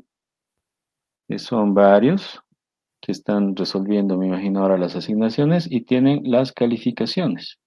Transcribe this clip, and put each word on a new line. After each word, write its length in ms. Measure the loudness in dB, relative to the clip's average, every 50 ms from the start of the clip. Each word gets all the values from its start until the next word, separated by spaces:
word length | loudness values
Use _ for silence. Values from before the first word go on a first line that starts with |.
| -6 _ _ _ _ _ _ _ _ _ _ _ _ _ _ _ _ _ _ _ _ _ _ _ _ -10
que 120 | -10 -10
son 340 | -8 -4 -2 0 0 2 4
varios, 680 | 6 6 8 8 6 6 4 2 0 -4 -8 -18 -20 -20 _ _ _ _ _ _ _ _ _ _ _
que 100 | -8 -8
están 440 | -8 -6 -4 -2 0 0 0 0 -2
resolviendo, 640 | -4 -4 -4 -4 -4 -2 -2 0 0 0 0 0 -2
me 100 | -2 -2
imagino, 340 | -2 -4 -4 -4 -2 0
ahora 160 | 0 2 2 0
las 180 | 0 -2 -4
asignaciones, 760 | -6 -6 -4 -2 -2 -2 -2 0 0 0 0 0 0 -2 -2
y 120 | -4 -4
tienen 400 | -2 0 0 2 4 2 2 0 0
las 300 | 0 0 0 0 0 -2
calificaciones. 1080 | -2 -2 -2 -2 -2 -2 -4 -4 -4 -4 -4 -2 -2 -2 -2 -2 -4 -8 -14 -20 _ _